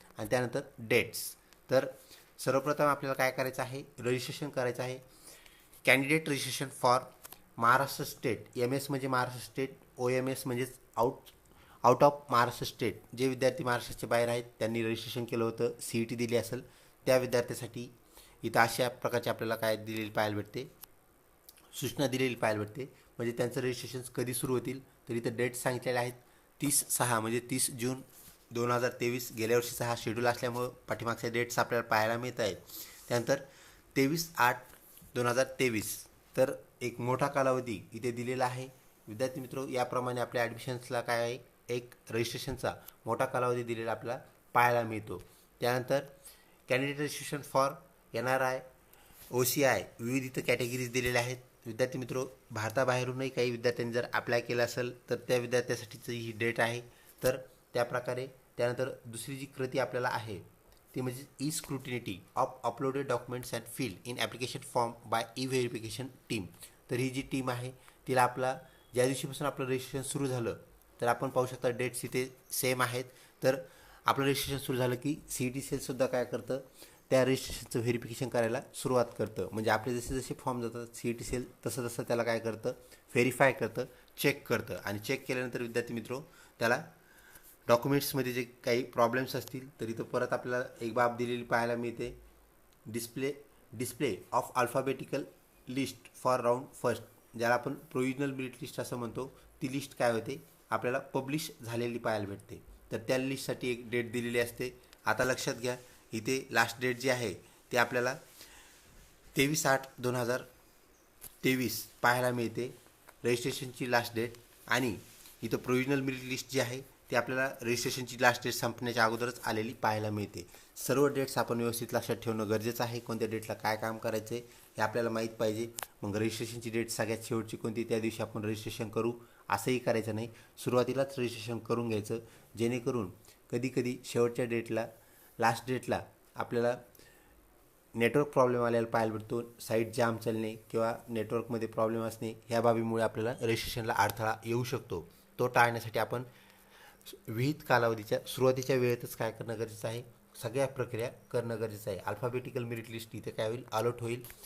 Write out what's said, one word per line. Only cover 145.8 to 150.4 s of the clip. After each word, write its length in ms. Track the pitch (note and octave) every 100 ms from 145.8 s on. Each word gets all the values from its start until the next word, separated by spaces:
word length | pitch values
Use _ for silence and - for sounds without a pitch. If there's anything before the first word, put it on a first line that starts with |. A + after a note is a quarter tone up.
| A2 A2+
आपण 240 | A2 B2 B2 - - - - - - - - - -
विहित 340 | A2 C3 D3+ -
कालावधीच्या 500 | B2 A#2 A2+ G#2+ C3 -
सुरुवातीच्या 500 | - B2+ C3 B2+ C3+
वेळेतच 380 | B2 A#2+ B2 -
काय 140 | A2+
करणं 280 | G#2+ A2+ A2
गरजेचं 300 | A2+ G#2+ A#2
आहे, 140 | A2+ A#2+ - - -